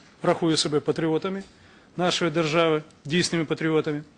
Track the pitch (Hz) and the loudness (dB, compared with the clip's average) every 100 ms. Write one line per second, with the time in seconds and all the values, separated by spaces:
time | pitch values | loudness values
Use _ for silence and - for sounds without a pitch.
0 | - - 170 170 170 151 165 147 143 147 | -12 -6 0 2 2 2 2 0 0 -2
1 | 160 160 196 190 196 - - - - - | 0 -2 -2 -8 -10 -18 -20 -20 -16 -2
2 | 180 - 175 156 156 160 165 156 156 - | 0 0 0 0 0 2 2 2 -2 -16
3 | - 175 - 170 151 156 170 156 151 147 | -2 0 0 0 -2 -2 0 0 0 -4
4 | 151 | -8